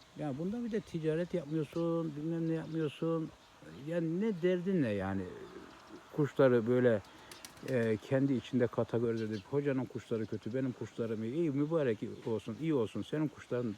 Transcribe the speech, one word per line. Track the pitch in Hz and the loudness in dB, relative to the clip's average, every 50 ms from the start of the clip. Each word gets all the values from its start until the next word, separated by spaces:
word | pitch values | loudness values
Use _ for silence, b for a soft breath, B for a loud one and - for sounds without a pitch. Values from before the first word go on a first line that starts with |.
| - - - 147 | -14 -18 -10 -8
Yani | 151 147 131 139 | -6 -4 -4 -4
bunda | 170 190 214 240 240 | -4 -4 -4 -4 -4
bir | 226 226 | -4 -4
de | 208 | -4
ticaret | - - - 165 156 156 151 165 175 165 - | -4 -4 -6 -4 0 0 0 0 0 0 -2
yapmıyorsun, | 175 147 143 156 160 147 - - 170 170 170 165 165 165 165 143 | -4 -4 -2 -2 -2 -2 -2 -2 -2 0 0 0 0 0 -2 -4
bilmem | 147 151 165 170 165 165 160 | -4 -4 -2 -2 0 0 0
ne | 160 | 0
yapmıyorsun. | 160 156 156 160 160 156 143 - - 160 165 165 165 160 151 - - - - - - - - 160 170 135 156 | -2 -2 -4 -4 -2 -2 -2 -2 -2 -2 0 0 0 -2 -4 -8 -14 -20 -20 -20 -20 -20 -18 -16 -12 -8 -4
Yani | 170 175 165 160 165 180 | -2 0 0 0 0 0
ne | 214 233 208 165 165 | 0 0 0 2 2
derdin | 180 185 180 170 196 190 175 139 | 2 2 2 2 2 2 4 4
ne | 113 | 4
yani? | 104 98 92 95 98 98 92 90 85 - - - - - - - - - - - - - - - - | 2 0 0 0 0 -2 -2 -4 -8 -12 -14 -16 -16 -16 -16 -16 -18 -20 -20 -18 -18 -20 -18 -8 0
Kuşları | - 147 131 - - 139 131 123 120 110 | 0 0 2 6 6 8 8 8 6 6
böyle, | 120 123 127 123 123 110 101 - B B B B B B B B B B - - - | 4 4 6 6 6 6 4 0 B B B B B B B B B B -12 -6 -2
e, | 135 120 113 113 110 107 - - | 0 2 2 2 0 0 -2 0
kendi | 135 135 139 139 135 | 2 2 4 4 2
içinde | 117 - - - 123 123 | 0 0 0 0 2 2
kategorize | 113 - - 113 - - 113 120 117 113 113 113 | 2 2 0 0 2 2 0 2 2 0 0 -2
edip | 107 110 104 95 - | -2 -4 -4 -6 -4
hocanın | 139 143 143 143 135 131 123 | -2 -2 0 0 0 0 -2
kuşları | - - 123 - - 120 110 110 | -4 -6 -10 -6 -4 -2 -2 -2
kötü, | - - 104 - 110 113 | -2 -6 -6 -6 -4 -4
benim | 131 135 131 113 | -2 -2 -2 -4
kuşlarım | - 117 - - - 117 110 113 104 110 | -4 -8 -10 -6 -4 -4 -4 -2 -4 -4
iyi, | 113 131 | -4 -2
iyi | 165 170 156 | 0 0 0
mübarek | 131 139 147 151 165 160 143 123 107 - 127 104 104 107 - | 2 0 0 2 2 2 2 2 0 -2 -4 -8 -8 -8 -4
olsun, | 127 113 104 - - 107 104 | -2 -2 -2 -2 -4 -8 -4
iyi | 147 165 151 | 0 2 2
olsun, | 131 110 98 - 110 98 | 2 2 0 -2 -6 -6
senin | - - 151 156 139 | -4 -2 -2 -2 -2
kuşların | - - - - 123 123 123 117 101 | -4 -6 -10 -6 -4 -2 -2 -2 -4